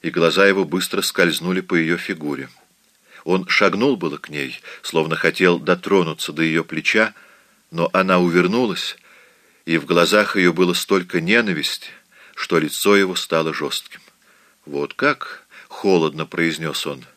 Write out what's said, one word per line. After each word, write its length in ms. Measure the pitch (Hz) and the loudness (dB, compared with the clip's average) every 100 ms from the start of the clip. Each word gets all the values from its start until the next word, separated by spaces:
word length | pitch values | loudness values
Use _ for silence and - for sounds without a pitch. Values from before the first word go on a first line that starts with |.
и 80 | 82 | -4
глаза 380 | 85 82 85 98 | 2 2 6 4
его 180 | 98 85 | 4 0
быстро 380 | 90 - 98 | -2 -2 -4
скользнули 580 | - - 87 78 85 92 | -2 2 0 0 -2 -4
по 140 | 92 90 | 0 0
её 220 | 80 87 | 0 -2
фигуре. 520 | - 87 73 69 65 _ _ _ _ _ _ - | -4 -8 -6 -8 -10 _ _ _ _ _ _ -14
Он 240 | - 92 90 | -2 -2 2
шагнул 500 | - 98 92 135 113 | 2 2 2 0 0
было 200 | 85 71 | -4 -8
к 120 | - | -10
ней, 300 | 73 67 - - - | -10 -8 -10 -16 -14
словно 340 | - 82 78 80 | -4 -2 0 0
хотел 440 | 82 - 92 87 | 0 2 2 2
дотронуться 760 | 80 90 - 98 82 76 - | 0 -2 2 2 2 -4 -8
до 80 | 76 | -2
её 220 | 80 80 | 0 0
плеча, 500 | 80 80 - 107 110 - - _ _ _ _ | -2 -4 0 0 0 -2 -20 _ _ _ _
но 180 | 82 85 | -4 0
она 240 | 95 95 92 | 2 4 4
увернулась, 800 | 90 85 87 113 120 85 - - _ - _ _ _ _ - | 4 2 2 0 -2 -4 -8 -12 _ -20 _ _ _ _ -2
и 120 | 80 | -2
в 80 | 73 | 2
глазах 520 | 85 85 104 104 101 | 2 4 4 2 2
её 160 | 90 | 2
было 200 | 85 90 | 4 0
столько 480 | 85 - 98 90 87 | 0 0 0 0 -4
ненависти, 680 | 82 113 110 78 73 - - - _ _ - | 2 0 2 -2 -4 -6 -12 -20 _ _ -20
что 240 | - - 85 | -12 -2 0
лицо 380 | 78 - 101 101 | 0 -2 4 4
его 200 | 95 90 | 2 -2
стало 380 | - 82 80 | -2 0 0
жёстким. 480 | 76 73 - - - _ _ _ _ _ _ - | -4 -6 -6 -10 -20 _ _ _ _ _ _ -10
"Вот 300 | 71 71 - | -6 -6 -2
как?" — 480 | 143 143 - - _ - - | -2 -2 -8 -16 _ -20 -20
холодно 580 | - 101 90 78 73 80 | -2 2 4 2 -2 -8
произнёс 640 | - 82 78 78 71 78 | -2 -2 -2 -6 -6 -8
он. 180 | 69 62 | -10 -16